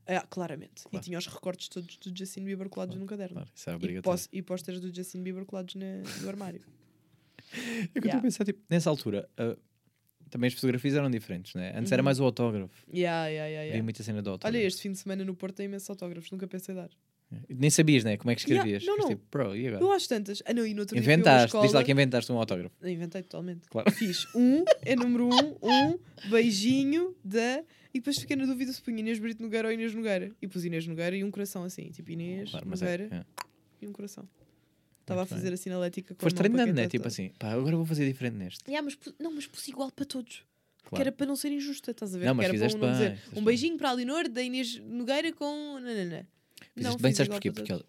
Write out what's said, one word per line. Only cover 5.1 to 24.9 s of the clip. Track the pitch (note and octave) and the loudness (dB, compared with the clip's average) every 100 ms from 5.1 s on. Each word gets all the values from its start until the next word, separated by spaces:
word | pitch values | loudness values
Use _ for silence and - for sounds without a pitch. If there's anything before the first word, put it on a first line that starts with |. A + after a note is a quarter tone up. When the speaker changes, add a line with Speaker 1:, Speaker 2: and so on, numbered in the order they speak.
| F#3 | -8
Speaker 1:
Bieber | F#3 F#3 | -8 -8
colados | F#3+ F#3+ F#3 | -10 -10 -10
na, | F#3+ F#3+ F#3+ G3 F#3+ | -10 -10 -10 -10 -10
no | F#3+ | -8
armário. | G3 F#3+ F3 | -8 -10 -12
Speaker 2:
<laughs> | - _ _ _ _ _ _ - - | -18 _ _ _ _ _ _ -20 -14
É | A#3 A#3+ A#3 F#3+ | -10 -8 -6 -4
que | C#4 | -2
eu | |
estou | |
a | A3+ | 0
Speaker 1:
Yeah. | C4 | 2
Speaker 2:
pensar, | A#3 - | 0 0
tipo, | G#3 - _ | -2 -4 _
nessa | E3+ E3 | 2 2
altura, | D3 A2+ G2+ - - | 0 -2 -4 -6 -4
ah, | A#2 - _ _ _ _ _ _ - | -4 -4 _ _ _ _ _ _ -12
também | B2 B2 | 0 0
as | |
fotografias | B2+ C3 B2 C#3 | 2 0 2 2
eram | C#3+ C#3 | 2 2
diferentes, | A#2 - F2+ F#2 | -2 -4 -8 -8
não | F#2 | -8
é? | F#2 G#2 | -6 -4
Antes | A#2+ | 2
era | C3 | 4
Speaker 1:
Uhum. | |
Speaker 2:
mais | C#3 C3 | 4 4
o | |
autógrafo. | C3+ A2+ A#2+ G#2+ F#2+ - - | 2 2 0 0 -6 -12 -8
Speaker 1:
Yeah, | E3+ F3 E3 D#3+ | -2 0 0 -2
yeah, | D#3 D3+ | -4 -6
yeah, | D#3 | -6
Speaker 2:
Havia | D#3 | -4
Speaker 1:
yeah. | A2 | -2
Speaker 2:
muita | A2+ A2 | -2 -4
cena | A2 G#2+ | -4 -4
de | G2+ | -4
autógrafo. | F#2 A3 A#3 | -4 -2 0
Speaker 1:
Olha, | |
este | G3 F#3 | 0 -2
fim | G3+ | -8
de | F#3+ | -8
semana | G3 F#3+ | -8 -6
no | F#3+ | -6
Porto | F#3 F#3+ F#3+ | -6 -8 -8
tem | G3+ | -8
imensos | G3 G3 | -8 -10
autógrafos, | G3 F3 E3+ E3 | -10 -10 -10 -12
nunca | F#3+ F#3 | -10 -8
pensei | F#3 F#3 | -8 -8
dar. | F#3+ E3+ _ _ _ _ | -10 -12 _ _ _ _
Speaker 2:
É. | A2 - | -16 -10
Nem | B2+ D3 | 2 4
sabias, | D#3 D#3 C#3 | 6 8 8
né? | A2 G#2 | 6 0
Como | A#2+ | 2
é | A#2+ | 0
que | - | 4
Speaker 1:
Yeah, | F#4+ F4+ | 4 4
Speaker 2:
escrevias? | - F4+ | 0 0
Speaker 1:
não, | G#4 | 2
Speaker 2:
Mas | |
Speaker 1:
não. | F4+ | 2
Speaker 2:
tipo, | G#3 - | 0 -4
bro, | - G2+ G2+ | -2 -2 -2
e | B2+ | -2
agora? | G#2 | 2
Speaker 1:
Eu | F#4 | 4
às | G4 - | 4 2
tantas, | A3+ F#3+ G3+ - | -2 -2 -6 -2
ah, | |
não, | A#3+ | 0
e | A3 | 0
no | G#3 | -2
outro | G3+ | -2
dia | A3 | 2
fui | A#2 | 8
a | D#3 | 8
uma | |
Speaker 2:
Inventaste, | E3 C3 A#2+ | 10 10 10
diz | |
lá | A2 G#2 | 6 6
Speaker 1:
escola | C#3 | 6
Speaker 2:
que | B2+ | 6
inventaste | C#3 C3+ B2 - | 6 6 4 2
um | A#2+ | 0
autógrafo. | A2 F#2 F2+ - F3+ | 0 -2 -4 -8 -6
Speaker 1:
Inventei | E3+ E3+ F#3 | -6 -6 -8
totalmente. | F3+ E3 F3+ E3+ - | -10 -8 -8 -10 -6
Speaker 2:
Claro. | A2 G#3 | 2 2
Speaker 1:
Fiz | G3+ G#3+ F3 - | 2 -2 -2 -4
um, | A#3 B3 C#4+ F#4 - | 2 4 4 4 2
é | - | 4